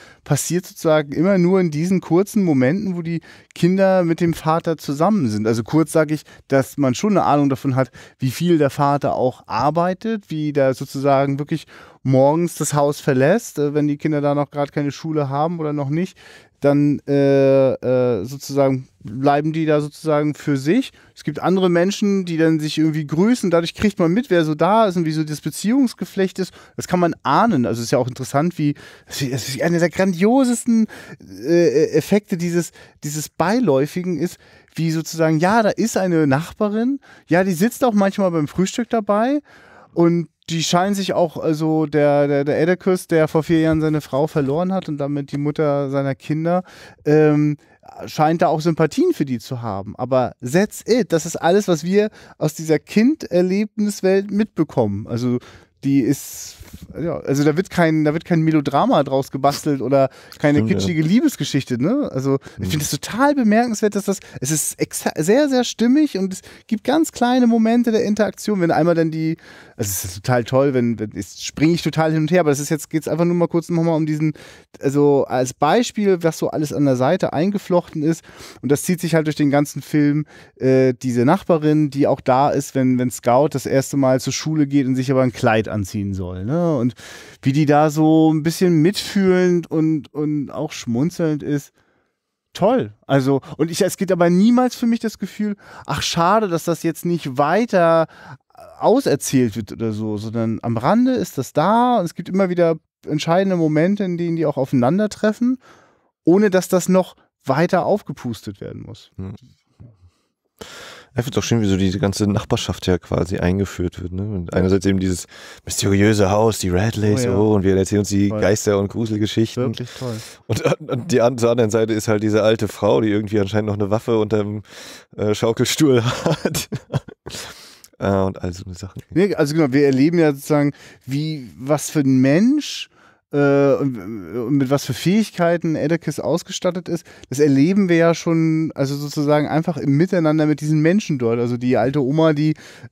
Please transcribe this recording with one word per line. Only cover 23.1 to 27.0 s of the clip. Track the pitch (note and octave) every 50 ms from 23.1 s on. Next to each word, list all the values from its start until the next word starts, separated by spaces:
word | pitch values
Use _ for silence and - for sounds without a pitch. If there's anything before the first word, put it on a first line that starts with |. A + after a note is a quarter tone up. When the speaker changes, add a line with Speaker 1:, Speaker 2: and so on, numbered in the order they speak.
| - D3+ F#3+ A3 B3 - - F#3
Speaker 1:
Dadurch | E3 E3+ E3+ E3+ -
kriegt | - G#3+ G#3 - -
man | F3+ D#3+ E3+
mit, | A3+ A#3+ -
wer | F#3 F3 D#3+
so | D3+ D#3
da | D3+ D#3+ F3 G#3 A3+ A3+
ist | G#3+ F3
und | F3+ E3
wie | D#3 D#3
so | D#3 D#3
das | D3+ D3+ C#3+
Beziehungsgeflecht | - D#3 - - - G3 A#3 C#4 C4+ A3+ - - - - - G3 F#3+ F#3 - -
ist. | F#3 - - - - - _
Das | - - -
kann | F#3 F3+